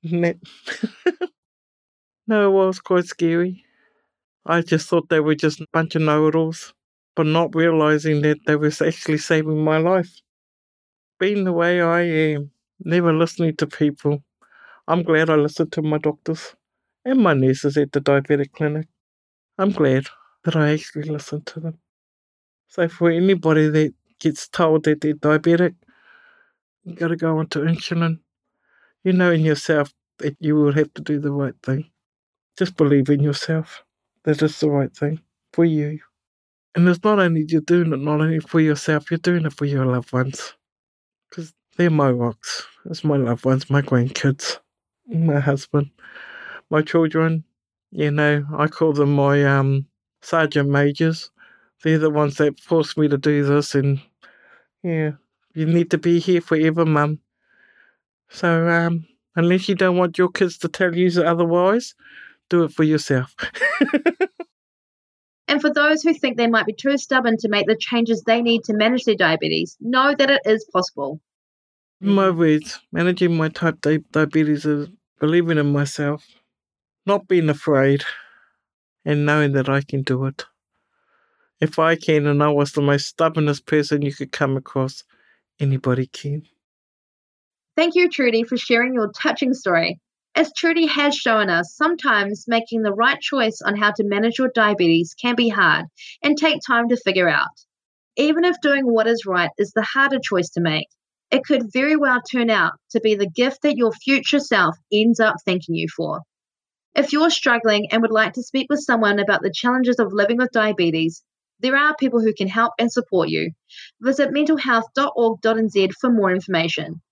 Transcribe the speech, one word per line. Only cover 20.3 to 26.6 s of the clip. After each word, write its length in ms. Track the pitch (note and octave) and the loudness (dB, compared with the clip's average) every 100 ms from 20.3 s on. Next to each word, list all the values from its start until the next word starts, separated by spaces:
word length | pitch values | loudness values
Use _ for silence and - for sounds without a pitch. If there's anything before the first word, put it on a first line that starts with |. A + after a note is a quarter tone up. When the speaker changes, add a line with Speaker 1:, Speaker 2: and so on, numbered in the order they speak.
| _ | _
Speaker 1:
that 120 | - D#3+ | -2 0
I 160 | D3 | 2
actually 380 | D3+ - D#3 D3+ | 0 -4 -10 -8
listened 360 | D3+ C#3+ D3+ - | -8 -8 -10 -10
to 140 | - | -12
them. 180 | E3 D#3+ _ _ _ _ _ _ _ _ _ | -12 -12 _ _ _ _ _ _ _ _ _
So 200 | - E3+ | -2 -2
for 220 | - E3+ | 2 0
anybody 580 | E3 F#3 F#3 E3 D#3 D3+ | 2 2 2 2 4 4
that 260 | D#3 D3+ - _ _ | 2 0 -4 _ _
gets 300 | D#3+ D3+ - | -4 -4 -10
told 360 | - E3 D#3 | -2 2 2
that 160 | D#3 D3+ | 2 0
they're 140 | D3+ | -2
diabetic, 600 | D3+ D3+ D3+ D#3 E3+ F3 F3+ _ _ _ _ _ _ _ _ | -2 0 2 2 2 0 -2 _ _ _ _ _ _ _ _